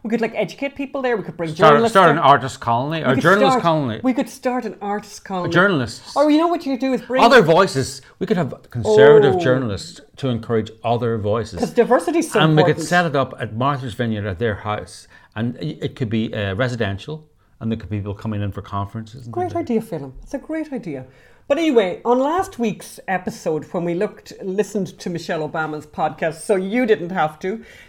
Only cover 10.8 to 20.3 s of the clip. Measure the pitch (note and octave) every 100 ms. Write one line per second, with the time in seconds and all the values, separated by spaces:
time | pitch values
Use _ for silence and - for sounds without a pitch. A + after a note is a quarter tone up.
10.8 | A#2 A#2+ A#2 A2+ G2+ A2+ G#2 F3 F#3+ A#3+
11.8 | A3 B3 - E4 D#4+ - D#3 D#3 - D#3+
12.8 | D#3 F3 E3+ C#3 C3 - A#2+ A2 C#3 C#3
13.8 | B2+ G2 A#2 G#2+ G#2 F2 A#2 G2+ G#2+ G#2
14.8 | F#2 - - - _ G#2+ A#2 - D#3 -
15.8 | C3 - A2 A2+ A2+ G#2+ G2 G2 B2+ A#2+
16.8 | G2 G2 - D#3 _ _ _ - A2+ A2
17.8 | - G#2 G2+ G2 A2 G#2 G2+ G2 - G2+
18.8 | G2 A2+ A2 B2+ A#2 F4 F4+ E4+ - A3+
19.8 | - D#3 C3+ - -